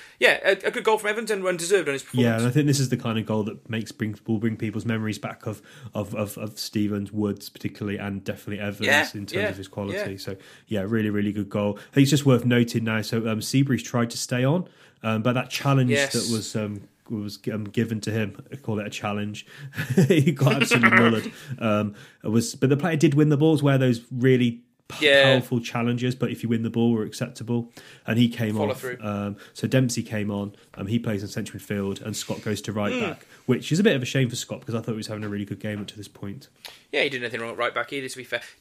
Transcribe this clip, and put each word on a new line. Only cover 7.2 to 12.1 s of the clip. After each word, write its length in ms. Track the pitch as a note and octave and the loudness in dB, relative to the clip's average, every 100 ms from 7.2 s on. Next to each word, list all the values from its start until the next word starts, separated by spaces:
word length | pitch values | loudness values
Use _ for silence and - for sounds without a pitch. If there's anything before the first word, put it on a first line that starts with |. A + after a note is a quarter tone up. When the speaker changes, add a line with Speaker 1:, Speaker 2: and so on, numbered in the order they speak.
| G#2 G2 - | -2 -2 -10
Speaker 2:
particularly, 480 | - G#2 - G#2 G2+ | -10 -10 -6 -6 -6
and 240 | G2+ G2 | -6 -6
definitely 380 | - F#2+ - G2+ | -8 -10 -8 -6
Evans 260 | G#2 G2+ A#2 | -6 -4 0
Speaker 1:
Yeah, 140 | D3 - | 2 0
Speaker 2:
in 120 | G#2 G2 | -6 -6
terms 60 | |
Speaker 1:
yeah, 160 | F#3 G#3 | -4 -4
Speaker 2:
of 80 | G2 | -6
his 100 | F#2+ | -10
quality. 460 | - G2+ F#3+ G3 | -8 -6 -6 -6
Speaker 1:
yeah. 40 | G2 | -8
Speaker 2:
So 180 | - F#2+ - - - | -10 -12 -14 -20 -6
yeah, 140 | G#2 F#2+ | -4 0
really, 240 | A2+ G#2+ | 0 2
really 220 | G#2 G#2 | 0 0
good 160 | G#2 G2 | -2 -2
goal. 280 | G#2 G#2 G2+ - | -2 -2 -4 0
I 40 | |
think 80 | C#3+ | 4
it's 80 | C#3 | 6